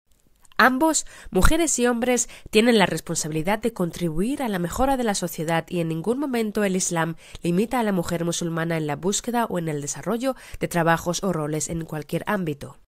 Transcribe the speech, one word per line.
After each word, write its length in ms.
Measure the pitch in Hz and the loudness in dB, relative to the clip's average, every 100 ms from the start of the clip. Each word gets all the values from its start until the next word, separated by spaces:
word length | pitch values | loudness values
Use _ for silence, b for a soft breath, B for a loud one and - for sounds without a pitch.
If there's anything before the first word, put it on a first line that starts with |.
| _ _ _ _ - - | _ _ _ _ -10 4
Ambos, 460 | 233 262 320 285 B B B | 4 6 2 2 B B B
mujeres 480 | 185 190 320 330 - | 6 6 6 2 2
y 80 | 240 | 2
hombres, 440 | 240 240 247 - B B | 2 2 0 0 B B
tienen 300 | 220 233 226 | 4 6 6
la 80 | 175 | 4
responsabilidad 720 | 160 - 165 156 156 160 214 | 2 -4 -6 -2 -2 0 0
de 160 | 226 | -2
contribuir 680 | 226 170 - 170 156 214 285 | -2 -4 -2 -2 0 -2 -2
a 60 | 254 | -2
la 100 | 190 | -2
mejora 380 | 170 - 269 262 | -2 0 2 2
de 80 | |
la 100 | 233 | 0
sociedad 520 | 196 175 - 156 165 160 | -2 -4 -6 -2 -2 -2
y 120 | 175 | -2
en 80 | 165 | -2
ningún 300 | 160 160 247 | -2 -2 -2
momento 460 | 294 240 220 214 | -2 -2 -2 0
el 120 | 202 185 | 0 0
Islam 400 | - 170 165 165 B B | -2 -2 -2 -4 B B
limita 360 | 170 175 233 262 | 0 0 2 0
a 40 | |
la 100 | 220 | 0
mujer 320 | 190 170 170 | 0 -2 -2
musulmana 540 | 170 165 170 165 165 165 | -2 -2 -4 -4 -2 -2
en 80 | 151 | -2
la 100 | 143 | -2
búsqueda 480 | 170 208 - 233 226 | -2 -2 -2 -2 0
o 120 | 180 | -2
en 100 | 160 | -2
el 140 | 147 | -4
desarrollo 520 | 143 151 160 226 262 254 B B | -6 -6 -4 -2 -2 -4 B B
de 100 | 165 | -2
trabajos 540 | 175 165 165 170 170 | 2 4 2 0 -2
o 100 | 196 | -2
roles 340 | 160 151 151 - | -2 -2 -4 -4
en 160 | 165 | -6
cualquier 400 | 160 156 143 165 - | -6 -8 -6 -6 -2
ámbito. 520 | 208 165 139 127 - | -2 -2 -6 -10 -16